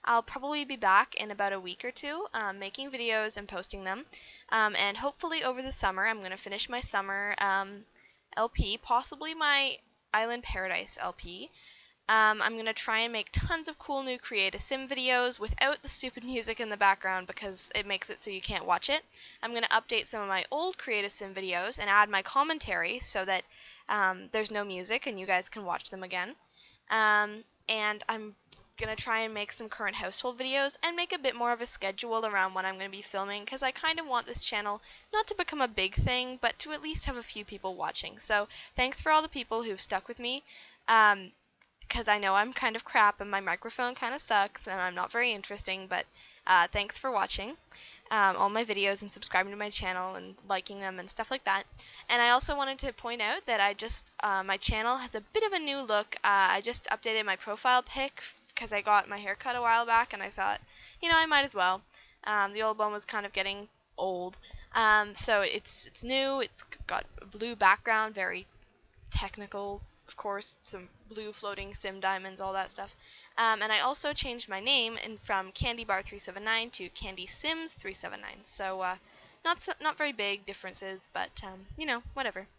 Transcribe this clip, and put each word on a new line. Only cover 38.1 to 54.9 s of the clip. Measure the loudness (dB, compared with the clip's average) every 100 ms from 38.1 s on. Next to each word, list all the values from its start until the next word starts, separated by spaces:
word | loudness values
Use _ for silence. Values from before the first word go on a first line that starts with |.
| -12
So | 0 0 0 -8 -10 0
thanks | 0 0
for | 4
all | 4
the | 4
people | -6 -4 -2
who've | -2 -6
stuck | -2 -4 -4
with | -8
me, | -6 -6 -8 -20 -20 -6 6
um, | 8 10 8 0 _ _ _ _ _ -6
'cause | -2 2
I | 4
know | 6
I'm | 4 4
kind | 0 -2
of | -2
crap | 0 6 6 4
and | -4
my | -2
microphone | -2 -4 -4 -4 -4
kinda | -2 -4 -4
sucks | 2 4 4 -2 -8
and | -2
I'm | -2 -2
not | -2
very | 0 0
interesting, | 0 -6 -10 -6 -6 -4
but, | -4 -4 _ -20 -6
uh, | 6 6 6
thanks | 2 -2 -4
for | 0
watching, | 2 0 -2 -6 -10 _ -20 -20 -20 -2
um, | 6 6 6
all | 2
my | 2
videos | 0 2 2 0
and | -6
subscribing | -12 0 2 2
to | -4
my | -6
channel | -2 -2 -2 -4 -6
and | -12 -16 -4
liking | -4 -2 -8
them | -6 -6
and | -10
stuff | -8 -4
like | -2
that. | 0 0 -2 -18 -20 -18 0
And | 6
I | 8
also | 6 4 0
wanted | 0 -2
to | -6
point | -6 -6 -2
out | -2 -2 0
that | 4
I | 4
just, | 4 -6 -8 -12 -4
uh, | 0 0
my | 0 0
channel | 0 0 0